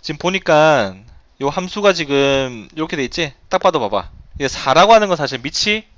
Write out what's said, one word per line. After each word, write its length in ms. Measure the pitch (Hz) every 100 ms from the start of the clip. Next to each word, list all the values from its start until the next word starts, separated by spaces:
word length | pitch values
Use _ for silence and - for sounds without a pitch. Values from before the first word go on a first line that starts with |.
지금 160 | - 151
보니까 800 | 175 190 180 151 156 143 101 95 113 - _ _
요 80 | 139
함수가 420 | 147 180 214 202
지금 760 | 175 147 139 139 135 131 120 98
이렇게 220 | - 156 165
돼 80 |
있지? 300 | 123 - 156 - _
딱 80 | 185
봐도 200 | 185 160
봐봐. 280 | 107 101 90 - - -
이게 120 | 139
사라고 460 | - - 135 202
하는 120 | 226 208
건 120 | 170
사실 200 | 139 131
밑이 440 | 131 - 208 214 214